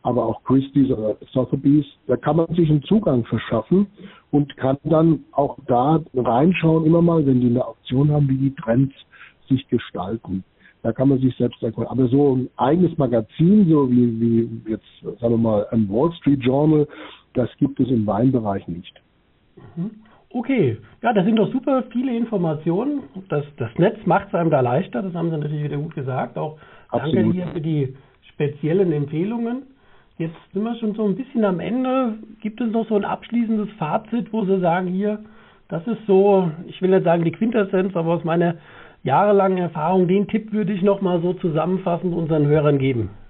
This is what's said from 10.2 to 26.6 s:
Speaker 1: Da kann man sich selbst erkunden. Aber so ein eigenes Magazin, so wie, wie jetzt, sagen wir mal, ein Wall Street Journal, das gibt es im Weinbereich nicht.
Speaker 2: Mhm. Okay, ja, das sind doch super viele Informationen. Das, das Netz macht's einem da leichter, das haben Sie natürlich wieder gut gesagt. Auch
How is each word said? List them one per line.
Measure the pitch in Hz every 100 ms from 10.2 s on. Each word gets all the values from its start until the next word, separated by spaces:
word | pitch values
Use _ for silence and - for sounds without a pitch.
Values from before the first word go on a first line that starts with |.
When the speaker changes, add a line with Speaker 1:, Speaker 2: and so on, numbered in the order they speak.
| - 95 - _ _ _
Speaker 1:
Da | 113
kann | - 135
man | 131
sich | 131 -
selbst | 120 -
erkunden. | 117 113 113
Aber | 120 127
so | 135 143 127
ein | 123 -
eigenes | 123 170 170 170
Magazin, | 131 117 110 - 165 214 180
so | 156 131
wie, | 123 120 113
wie | 117 113 117 113 110
jetzt, | 107 _ _ - -
sagen | 117
wir | 117
mal, | 113 107 -
ein | 113 104
Wall | 107 165 170
Street | - 139
Journal, | 120 135 156 151 147 - - - _
das | - 123 -
gibt | 139 -
es | 127
im | 120 104
Weinbereich | 101 131 127 107 98 -
nicht. | 85 - - _ _ _ _ _ - - 170
Speaker 2:
Mhm. | 196 - - _ _
Okay, | 247 240 262 139 110 - -
ja, | 226
das | 214 185
sind | 220
doch | 190
super | 262 294 262 254
viele | 240 262 233
Informationen. | 233 202 170 151 180 175 269 285 - 185 -
Das, | 147 147 -
das | 110 -
Netz | 185 226 -
macht's | 180 196 185
einem | 165
da | 143
leichter, | 120 127 190 240
das | 190 170
haben | 165
Sie | 156
natürlich | 147 151
wieder | 147 147
gut | 151 -
gesagt. | 131 131 - 156
Auch | 156 -